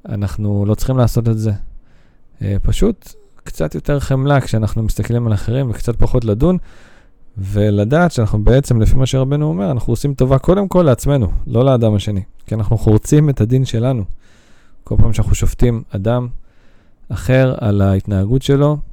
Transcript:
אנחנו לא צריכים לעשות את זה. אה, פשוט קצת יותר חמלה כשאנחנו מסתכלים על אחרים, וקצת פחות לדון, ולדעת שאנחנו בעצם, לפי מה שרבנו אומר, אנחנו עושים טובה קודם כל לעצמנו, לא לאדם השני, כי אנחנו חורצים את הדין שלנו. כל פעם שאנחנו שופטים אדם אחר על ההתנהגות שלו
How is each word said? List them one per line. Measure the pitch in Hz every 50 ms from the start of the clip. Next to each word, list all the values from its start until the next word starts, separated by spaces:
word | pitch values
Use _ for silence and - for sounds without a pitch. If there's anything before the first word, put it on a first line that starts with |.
| - -
אנחנו | 113 101 101 98 - - 104 104 104 101 101
לא | 101 107
צריכים | - - - 131
לעשות | 127 120 113 - 120 113 117
את | 113
זה. | 110 107 110 104 104 - - - - - _ - - - _ _ _ - - - -
אה, | 101 98 101 98
פשוט | - - - - - 220 214 - - - - - _ _ _
קצת | - _ - - - 156 151 -
יותר | 156 - - 147 139
חמלה | - - 135 131 131 143 143 135
כשאנחנו | - - - 110 107 104 - 113 110
מסתכלים | 107 - - 107 - 117 120 120
על | 113 107
אחרים, | 95 - - 113 131 139 120
וקצת | 101 - - - 113
פחות | - - - - 127 117
לדון, | 110 101 110 139 175 185 175 - - - - - - - - _ _ - _ - - _
ולדעת | 104 98 95 101 101 104 107 101 101 104 110 143 165 175 165
שאנחנו | - 123 110 104 - 107 101
בעצם, | 107 120 135 139 - - 110
לפי | 110 104 -
מה | 127 131
שרבנו | 127 - 131 131 131 143 147 151
אומר, | 151 160 180 202 180
אנחנו | 139 117 - - 120
עושים | - - 143 139
טובה | - 131 127 135 131
קודם | - - 180 202 202
כל | 180 - 180 175
לעצמנו, | 147 123 - - 143 143 139 110 90 - - -
לא | - 117 113 131
לאדם | 139 131 120 117 110 107
השני, | 98 - 110 104 98 98 - - - -
כי | - 110
אנחנו | 113 104 - 120
חורצים | 104 110 120 107 107 - - 147 151 151 151
את | 131 -
הדין | 110 110 127 131 131
שלנו. | - - 113 117 131 135 117 95 - - - _ - - _ _ _ - - _ - - - -
כל | - -
פעם | - - 113 107
שאנחנו | 117 107 - -
שופטים | - - - - - 127 123 117 110 - -
אדם | - 101 98 110 120 123 123 120 120 - - - _ - _ - - - _ - _ _ - -
אחר | 117 - - - 127 131 131 127 -
על | - - 107 101 101
ההתנהגות | 98 98 95 98 - - 104 95 98 101 123 135
שלו | - - 139 139 143 147 151 147 - -